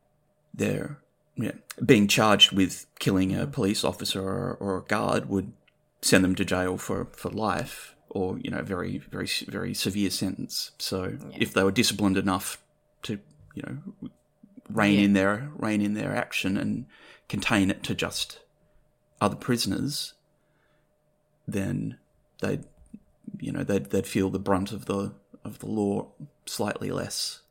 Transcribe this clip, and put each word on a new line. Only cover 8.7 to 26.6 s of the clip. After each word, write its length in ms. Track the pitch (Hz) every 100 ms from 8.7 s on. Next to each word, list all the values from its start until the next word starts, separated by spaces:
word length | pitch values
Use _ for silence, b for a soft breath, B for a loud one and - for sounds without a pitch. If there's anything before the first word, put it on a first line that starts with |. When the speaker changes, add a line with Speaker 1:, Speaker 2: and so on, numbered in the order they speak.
| 90 - -
Speaker 1:
very, 280 | - - 95
s-, 140 | - -
very 260 | 98 95
severe 360 | 101 - 101 98
sentence. 640 | - 98 - - - - -
So 400 | - 95 92 - -
Speaker 2:
Yeah. 60 | -
Speaker 1:
if 120 | -
they 100 | -
were 100 | 98
disciplined 440 | 98 110 104 101 95
enough 460 | 95 92 - - _ _ _ _
to, 180 | - 101 - - -
you 80 | -
know, 480 | - 135 190 - - - _ _ - - -
rein 300 | 107 104 101
Speaker 2:
Yeah. 60 |
Speaker 1:
in 80 | 101
their, 380 | 98 98 104 143 151
rein 240 | 110 107
in 140 | 104
their 200 | 107 101
action 420 | 107 - - - 98
and 300 | 107 110 - B B B -
contain 420 | 104 - 110 95
it 120 | -
to 100 | -
just 460 | 101 87 - - - - _ _ _ _ _ _ -
other 160 | 104 101
prisoners, 800 | - 120 101 - 139 147 - - _ _ _ _ _ _ _ _ _ _ _ _ -
then 520 | 98 98 98 107 120 _ _ _ _
they'd, 240 | - 147 - - - - _ _ - -
you 140 | -
know, 100 | -
they'd, 240 | 92 101 -
they'd 160 | 98 -
feel 240 | 107 95
the 80 | 98
brunt 340 | 98 95 98
of 140 | 104 -
the, 280 | 101 101 - _ -
of 140 | 107 104
the 60 | 104
law 420 | 107 101 101 - - 147 _ -
slightly 440 | -